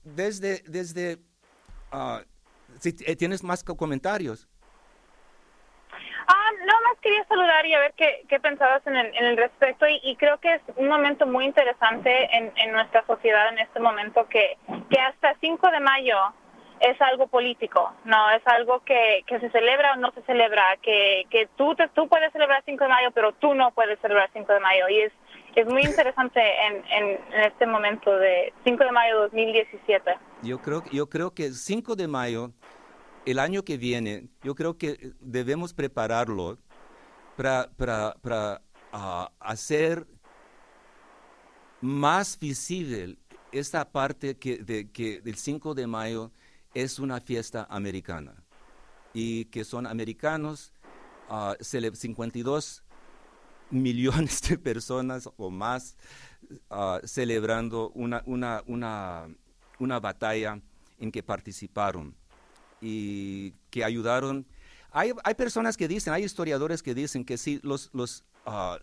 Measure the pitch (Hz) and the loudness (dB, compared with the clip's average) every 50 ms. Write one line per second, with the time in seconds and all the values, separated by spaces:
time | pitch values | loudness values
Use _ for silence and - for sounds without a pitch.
0 | _ 156 147 151 185 208 220 196 185 196 196 185 - 156 156 180 180 170 165 175 | _ -14 -8 -6 -4 -4 -4 -4 -4 -4 -4 -6 -8 -10 -8 -8 -8 -8 -8 -6
1 | 175 175 170 170 _ _ _ _ _ _ _ _ _ _ - - - - - 135 | -6 -6 -6 -8 _ _ _ _ _ _ _ _ _ _ -20 -20 -16 -12 -10 -8
2 | 135 127 117 113 104 - _ _ _ _ _ _ _ _ 123 127 - 170 160 - | -6 -6 -8 -8 -10 -16 _ _ _ _ _ _ _ _ -20 -8 -6 -6 -6 -4
3 | - - - - 170 170 196 185 - 180 180 180 - - 170 - 170 156 147 135 | -4 -6 -2 -2 -2 -2 -2 -4 -4 -4 -4 -4 -4 -8 -6 -6 -4 -4 -4 -2
4 | - 180 202 214 185 135 110 113 - _ _ _ _ _ _ _ _ _ _ _ | -2 -2 -2 -2 -4 -6 -8 -10 -12 _ _ _ _ _ _ _ _ _ _ _
5 | _ _ _ _ _ _ _ _ _ _ _ _ _ _ _ _ _ _ - - | _ _ _ _ _ _ _ _ _ _ _ _ _ _ _ _ _ _ -20 -18
6 | - - - - - - 359 392 415 440 440 392 359 381 427 453 453 466 480 - | -16 -12 -12 -4 4 6 6 6 6 2 0 0 2 4 4 6 6 4 2 2
7 | - 440 403 415 415 - 440 381 370 339 320 311 311 320 320 294 285 294 - - | 2 2 2 2 2 0 2 4 6 6 6 6 4 4 4 4 4 2 2 2
8 | 320 302 277 - - - 277 277 277 302 285 285 285 254 262 269 - 294 269 262 | 2 2 2 0 -2 0 0 2 2 0 2 4 4 4 4 4 2 0 0 0
9 | 240 220 196 226 240 240 240 226 226 208 - _ 277 262 254 - 311 302 302 285 | 0 -2 -2 0 2 2 4 4 2 2 2 _ 2 2 4 4 4 4 4 2
10 | - 262 254 - - 294 294 294 - 339 330 302 - - 220 - 269 277 302 302 | -2 -6 -2 2 4 4 4 4 4 2 2 2 0 -6 -4 -2 2 2 4 4
11 | 285 285 285 285 302 262 247 254 262 277 277 - 277 247 247 - - 220 226 233 | 4 2 2 2 2 2 2 0 0 2 4 4 4 4 2 2 2 2 2 2
12 | - 262 247 254 262 - - 233 233 220 - - 220 220 220 220 226 - - 226 | 2 2 4 4 4 2 2 0 0 0 -2 -2 0 0 2 0 0 4 2 2
13 | 226 - 233 220 - 233 214 208 208 220 226 220 226 - - 233 226 233 220 208 | 4 4 0 2 2 4 6 6 4 4 2 0 -4 -4 -2 0 2 2 2 0
14 | 208 214 226 233 226 - - 233 208 185 - - _ - 190 185 - - - 269 | -4 0 2 2 2 2 2 2 2 2 0 -4 _ -12 -12 -10 -2 2 2 2
15 | 262 262 262 - - 294 294 - - 320 330 320 - 370 330 302 285 277 269 269 | 2 2 0 2 2 2 2 2 0 -2 0 4 4 4 4 4 4 4 4 4
16 | 269 254 226 196 190 202 220 - _ - - - - - - - - 247 262 - | 2 2 2 2 2 0 -2 -6 _ -20 -20 -20 -20 -20 -2 2 4 4 6 6
17 | 285 262 254 247 262 254 - 247 240 247 240 - 233 220 - 185 175 - 190 - | 4 4 4 4 2 2 4 2 2 2 -2 -4 -6 0 2 2 2 2 -2 -8
18 | - 226 226 220 214 214 220 226 - 254 240 233 240 233 254 247 - - 277 247 | 0 2 4 4 6 6 4 4 4 4 4 4 4 2 0 0 2 2 4 4
19 | 233 220 214 190 - - 247 233 240 233 - 240 226 233 262 277 294 277 269 254 | 6 4 4 2 0 -2 -4 -4 -4 0 2 4 4 4 4 4 4 2 2 2
20 | 247 247 - 254 233 - 254 240 233 220 208 214 196 185 190 - - - 214 208 | 0 -2 -4 -4 -4 0 2 4 4 4 4 4 4 4 2 2 0 2 2 4
21 | 202 196 196 185 180 - - 233 220 214 _ - 269 294 320 - 339 302 - - | 4 4 2 2 0 0 0 0 0 0 _ 0 2 2 4 2 0 2 2 0
22 | 320 294 - 320 311 320 - 311 302 277 277 277 269 - 285 269 277 262 262 247 | 4 4 4 4 4 2 2 2 4 4 4 2 2 -2 -2 0 2 4 4 4
23 | 254 247 240 233 220 214 208 - - 302 285 269 262 240 - - 226 208 208 208 | 4 2 2 2 2 2 2 2 2 2 4 4 4 2 4 2 0 0 0 -2
24 | - 220 202 208 190 190 - 220 208 - 208 202 196 190 190 190 185 185 202 214 | -2 2 4 4 2 2 -2 -6 0 2 4 4 4 4 4 4 4 4 4 2
25 | 214 214 - _ _ - - - - - - - 226 220 247 262 277 294 294 - | 2 2 -2 _ _ -20 -20 -20 -20 0 2 2 2 4 4 2 2 4 4 2
26 | 302 254 262 - 262 247 - 247 226 214 196 - 208 214 208 196 - - - 208 | 2 2 2 0 0 0 2 2 2 4 2 2 0 0 -2 -4 -6 -2 -2 0
27 | 208 202 196 190 - - - 214 214 208 - - 247 233 226 214 208 208 208 208 | 0 0 -2 -4 -8 -4 2 2 2 2 4 2 0 2 2 0 0 0 -2 0
28 | - - 196 190 190 190 185 180 175 - - - - 247 240 240 277 254 247 240 | 2 2 4 4 4 4 4 2 0 -2 -6 -2 -2 0 2 4 4 4 6 4
29 | 233 226 226 220 208 208 214 220 226 220 220 226 220 - - 202 - - 208 190 | 4 4 4 2 2 2 0 0 0 2 2 2 0 0 -6 -8 0 2 2 2
30 | - 180 180 - - - - - - 117 127 127 - 143 143 160 - - 135 139 | 2 0 -2 -4 -6 -12 -20 -12 -8 -8 -8 -6 -6 -6 -6 -6 -6 -6 -4 -4
31 | 147 143 - 160 165 185 - - 160 143 131 123 - - 190 226 220 233 233 196 | -4 -4 -4 -4 -6 -6 -6 -6 -8 -8 -8 -10 -6 -4 -4 -4 -4 -4 -6 -6
32 | 180 160 147 131 123 120 117 113 120 123 120 _ _ - - - - - - - | -4 -4 -4 -4 -2 -2 -4 -4 -6 -10 -14 _ _ -20 -20 -20 -20 -20 -20 -20
33 | - - - - - - 127 131 135 160 185 196 190 - 156 131 117 123 123 120 | -20 -20 -20 -10 -6 -4 -2 0 0 0 -2 -4 -4 -6 -6 -4 -4 -2 -2 -2
34 | 117 107 104 104 110 127 _ _ - 131 139 - 156 165 165 170 - 151 147 - | -4 -6 -6 -10 -12 -18 _ _ -10 -10 -8 -4 -6 -6 -6 -6 -6 -8 -8 -8
35 | - 131 127 - - 131 113 127 123 120 139 160 175 170 170 - 143 135 131 - | -12 -18 -20 -18 -14 -8 -6 -4 -2 -2 -4 -4 -4 -8 -6 -6 -8 -6 -4 -4
36 | 110 110 113 117 120 117 110 95 90 85 107 - _ _ - - - - - - | -4 -2 0 -2 -2 -2 -4 -6 -6 -8 -8 -12 _ _ -20 -20 -20 -20 -20 -20
37 | - - - - _ - - - 131 135 131 127 123 - - - 127 120 117 107 | -20 -20 -20 -20 _ -20 -12 -6 -4 -2 -2 -2 -4 -6 -8 -8 -6 -4 -2 -2
38 | 107 107 - - - 123 117 110 107 104 101 - - _ _ _ - _ - 104 | -4 -4 -6 -8 -8 -6 -4 -4 -4 -4 -6 -10 -14 _ _ _ -20 _ -14 -12
39 | 101 95 90 87 90 - - _ - 98 113 110 - - 156 151 156 160 170 170 | -10 -8 -8 -8 -8 -10 -14 _ -12 -10 -10 -10 -6 -4 -2 0 0 0 -2 -4
40 | 160 - _ _ _ _ _ _ _ _ _ _ - _ _ _ _ _ _ _ | -8 -14 _ _ _ _ _ _ _ _ _ _ -20 _ _ _ _ _ _ _
41 | _ _ _ _ _ _ _ _ _ _ _ _ _ _ _ _ - 127 139 143 | _ _ _ _ _ _ _ _ _ _ _ _ _ _ _ _ -8 -6 -4 0
42 | 143 147 160 185 202 - - - - 147 139 - - - 175 185 175 143 123 107 | 0 2 2 0 -2 -4 -8 -10 -10 -10 -10 -10 -8 -8 -8 -8 -8 -8 -8 -10
43 | 90 90 92 - _ _ - - _ _ - 135 143 - - 165 143 - - 139 | -10 -12 -14 -18 _ _ -20 -20 _ _ -10 -10 -8 -6 -6 -6 -6 -4 -4 -4
44 | 135 139 143 - - 139 135 - - 131 123 - 107 101 117 107 104 107 - - | -4 -4 -4 -8 -8 -10 -10 -8 -8 -8 -8 -8 -8 -8 -8 -8 -8 -10 -10 -10
45 | 117 113 104 90 - 117 110 - - 143 143 151 - 156 151 135 127 117 113 110 | -8 -8 -8 -10 -12 -12 -12 -10 -8 -8 -8 -8 -8 -8 -8 -8 -8 -6 -8 -8
46 | 110 110 113 113 113 117 - _ _ _ _ _ _ _ _ 117 127 135 - - | -8 -8 -8 -8 -10 -12 -16 _ _ _ _ _ _ _ _ -8 -8 -6 -8 -8
47 | 135 139 127 120 120 - 127 117 110 - - 117 107 - - 104 101 98 95 95 | -8 -8 -8 -8 -8 -8 -8 -8 -6 -8 -10 -12 -12 -10 -10 -8 -8 -8 -8 -10
48 | 87 - 90 80 76 65 50 - - _ _ _ - _ - - - - - _ | -10 -10 -12 -12 -12 -16 -20 -20 -20 _ _ _ -20 _ -20 -20 -20 -20 -20 _
49 | _ _ _ 113 113 113 113 113 113 113 - 120 107 - - 120 123 117 113 113 | _ _ _ -10 -8 -6 -8 -8 -10 -10 -12 -12 -12 -10 -10 -10 -10 -10 -8 -8
50 | 113 107 113 - - 151 156 160 151 151 151 143 - - _ _ _ - - - | -8 -10 -10 -8 -6 -6 -6 -6 -8 -10 -12 -14 -18 -20 _ _ _ -20 -20 -20
51 | - - - - - - 110 107 104 101 101 - 113 - - 131 113 113 107 117 | -20 -20 -20 -20 -16 -12 -10 -8 -6 -6 -6 -8 -10 -10 -8 -6 -6 -6 -8 -8
52 | - 123 113 101 117 117 113 120 117 127 139 151 151 - - - - - - - | -10 -12 -10 -10 -10 -10 -8 -8 -6 -4 -4 -4 -6 -8 -14 -20 -20 -20 -20 -20
53 | - - - - - _ _ _ _ _ - - - - - 131 131 127 120 120 | -20 -20 -20 -20 -20 _ _ _ _ _ -20 -20 -14 -6 -4 -2 -2 -2 -2 -2
54 | 123 135 131 151 160 - - - - - 190 170 - 135 113 113 113 - 131 127 | -2 0 0 0 -2 -2 -4 -6 -4 -4 -4 -4 -4 -6 -8 -8 -8 -8 -6 -6
55 | 127 127 131 127 120 113 - - 107 92 92 92 104 113 123 127 127 - - - | -6 -6 -8 -10 -14 -16 -16 -14 -12 -12 -10 -8 -6 -6 -6 -8 -10 -14 -20 -20
56 | - - - - - - - _ - - - - _ _ - 101 101 95 92 90 | -20 -20 -20 -20 -20 -20 -20 _ -20 -20 -20 -20 _ _ -10 -6 -4 -4 -4 -6
57 | - - - - 127 117 117 110 107 107 113 113 113 117 110 117 113 110 - - | -8 -8 -6 -6 -4 -2 -2 -2 -2 -2 -2 -4 -4 -6 -6 -8 -8 -8 -8 -10
58 | 120 117 120 117 - 123 127 123 123 120 117 107 101 113 120 120 120 113 110 104 | -8 -8 -8 -8 -8 -8 -8 -8 -6 -6 -8 -8 -10 -10 -10 -10 -8 -8 -10 -10
59 | 98 92 87 82 82 80 80 _ _ _ _ _ _ _ _ _ 131 127 127 120 | -10 -12 -12 -14 -16 -18 -20 _ _ _ _ _ _ _ _ _ -6 -6 -6 -6
60 | 104 104 92 - - 110 110 110 107 107 107 104 - - _ _ _ _ _ _ | -6 -8 -8 -6 -6 -4 -4 -4 -4 -6 -8 -10 -16 -20 _ _ _ _ _ _
61 | 120 110 - 113 101 - 104 98 - - 95 - - 95 - 104 104 101 90 87 | -12 -10 -10 -10 -8 -8 -10 -10 -10 -14 -18 -16 -18 -12 -6 -4 -4 -4 -4 -6
62 | 78 73 - - _ _ _ _ _ _ _ _ _ _ _ _ - 113 110 110 | -10 -14 -18 -20 _ _ _ _ _ _ _ _ _ _ _ _ -12 -10 -8 -8
63 | 104 101 101 101 98 98 98 98 98 95 - _ _ _ - 120 113 110 117 117 | -8 -8 -10 -10 -10 -10 -10 -10 -12 -14 -16 _ _ _ -8 -6 -6 -4 -4 -4
64 | 110 117 120 127 131 135 135 139 131 - - - - - - - - - - 147 | -4 -2 -2 -2 -2 -4 -6 -8 -10 -14 -20 -20 -20 -20 -20 -20 -20 -8 -4 -4
65 | 185 233 247 226 - 190 220 - 254 240 - 226 226 226 214 - 170 156 170 214 | -2 -2 -4 -4 -4 -6 -4 -4 -4 -4 -4 -4 -4 -4 -4 -4 -6 -6 -6 -6
66 | - - 156 175 208 196 - - 175 156 147 135 139 160 170 160 - 139 123 120 | -6 -4 -4 -4 -6 -6 -8 -8 -6 -4 -4 -4 -4 -4 -6 -6 -8 -8 -6 -6
67 | 143 147 - 135 117 - 127 120 - 156 143 143 - 143 139 139 - - - 131 | -6 -6 -8 -10 -8 -8 -10 -8 -6 -8 -8 -8 -6 -8 -8 -8 -8 -10 -10 -8
68 | 123 120 - - - _ _ _ _ - 110 104 92 90 87 - | -8 -8 -10 -16 -20 _ _ _ _ -12 -8 -8 -6 -8 -8 -10